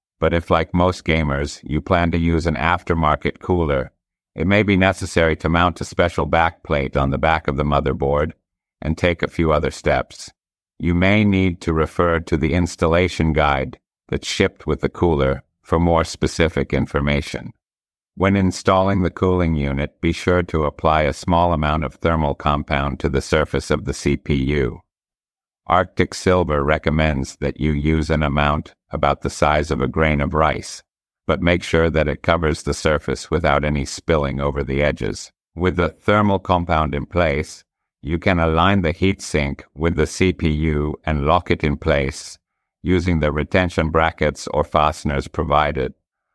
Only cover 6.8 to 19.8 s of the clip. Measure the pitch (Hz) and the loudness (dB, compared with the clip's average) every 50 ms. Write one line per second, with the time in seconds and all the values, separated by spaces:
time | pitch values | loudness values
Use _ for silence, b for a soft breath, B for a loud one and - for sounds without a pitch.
6.8 | 69 64 - 69 69 69 69 65 - 80 80 78 - - 69 69 71 73 71 71 | -2 -2 -2 -2 0 0 -2 0 0 0 0 0 0 -2 -2 -2 -2 0 0 0
7.8 | 71 67 65 62 69 69 73 73 78 87 - _ _ _ _ _ _ _ _ - | 0 -2 -2 -2 -2 0 0 0 -2 -4 -6 _ _ _ _ _ _ _ _ -10
8.8 | - 80 80 - - 87 85 - - - - - 82 80 76 76 76 65 - - | -6 -6 -4 0 0 0 0 0 -4 -6 -2 0 0 2 2 2 0 -2 -6 -4
9.8 | - - 67 64 60 - - - - - _ _ _ _ _ _ _ _ _ - | -2 0 0 0 -2 -6 -12 -20 -20 -20 _ _ _ _ _ _ _ _ _ -4
10.8 | 80 85 87 87 90 95 104 107 107 101 98 95 95 92 85 - - 85 80 80 | -2 0 2 2 2 4 4 4 4 4 4 2 2 0 0 -2 -4 -2 0 0
11.8 | 76 - - - 87 85 82 80 82 - 85 76 73 76 71 90 87 82 - - | 0 -2 0 0 0 2 2 0 -2 -2 -2 0 0 0 0 0 0 -2 -2 -2
12.8 | 90 80 82 87 90 87 - - 80 80 76 76 73 73 71 67 67 - - - | 0 2 2 2 2 0 0 0 0 2 2 2 2 2 2 0 -2 -6 -10 -16
13.8 | _ _ _ _ _ - 78 78 - - - - 98 92 - - - 76 76 - | _ _ _ _ _ -8 -8 -6 -6 -4 0 0 0 0 0 -4 -4 -4 -2 -2
14.8 | - - - - 90 85 78 71 67 67 67 65 - _ _ _ _ - 90 82 | -2 -4 -2 0 0 2 2 2 2 0 -2 -4 -8 _ _ _ _ -2 0 2
15.8 | 85 85 85 80 85 - - - - 85 - - 85 80 - 71 67 - 71 67 | 2 4 2 2 0 -2 -4 -4 -4 -2 0 0 0 0 0 -2 -2 -2 -2 -2
16.8 | 65 - - 71 69 71 71 69 - - - - - - - _ _ _ _ _ | -2 -2 -2 -2 0 0 0 -2 -2 -6 -8 -12 -12 -14 -18 _ _ _ _ _
17.8 | _ _ _ _ _ _ - - 92 98 98 98 95 92 - - - 98 95 92 | _ _ _ _ _ _ -6 -2 0 2 2 2 2 0 -2 -2 0 2 2 2
18.8 | 95 98 98 95 92 82 - - 95 92 92 90 87 82 80 76 71 69 69 69 | 2 2 2 0 0 -2 -2 0 0 2 2 2 2 0 0 0 -2 -2 -2 -4